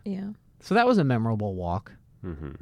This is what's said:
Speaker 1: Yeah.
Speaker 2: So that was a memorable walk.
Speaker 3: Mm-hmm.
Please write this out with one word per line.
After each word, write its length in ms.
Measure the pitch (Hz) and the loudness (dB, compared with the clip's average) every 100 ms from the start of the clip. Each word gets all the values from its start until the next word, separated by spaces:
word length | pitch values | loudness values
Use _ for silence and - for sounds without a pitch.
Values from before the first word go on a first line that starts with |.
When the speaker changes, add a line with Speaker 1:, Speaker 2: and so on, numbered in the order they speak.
Speaker 1:
Yeah. 280 | 208 190 196 214 _ _ | -10 -8 -8 -12 _ _
Speaker 2:
So 140 | - 202 | 0 2
that 120 | 247 | 4
was 100 | 220 | 4
a 60 | |
memorable 520 | 143 120 113 110 104 92 | 4 2 2 0 -2 -4
walk. 360 | 87 92 - - _ - | -2 -4 -6 -20 _ -16
Speaker 3:
Mm-hmm. 300 | 95 78 73 65 | -12 -10 -12 -14